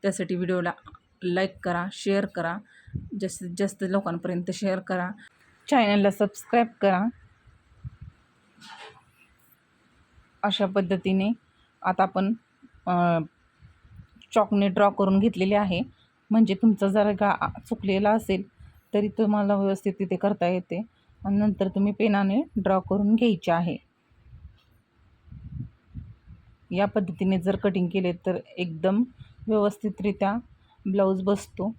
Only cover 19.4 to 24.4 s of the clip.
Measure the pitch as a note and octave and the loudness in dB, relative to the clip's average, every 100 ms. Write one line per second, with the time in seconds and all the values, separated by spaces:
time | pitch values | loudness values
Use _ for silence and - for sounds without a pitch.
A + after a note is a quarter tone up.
19.4 | G3+ G3+ G3 G3 G#3 F#3 F#3+ F3+ G3+ - | 2 2 2 0 -2 -4 -4 0 0 0
20.4 | F3 F3+ F3+ F3 A3+ _ _ _ G3 G3+ | 0 -2 -4 -8 -8 _ _ _ -4 0
21.4 | G#3+ G3 G3 G3 G3+ G3+ G#3+ G3+ G3 G3+ | 0 0 -2 0 -2 0 0 2 2 0
22.4 | E4 - F#3+ F#3+ F3+ G3 G3+ A3+ A#3+ F#3 | -2 -4 0 0 0 0 2 4 4 2
23.4 | - E3+ E3+ - _ _ _ _ - - | 0 0 0 -4 _ _ _ _ -20 -20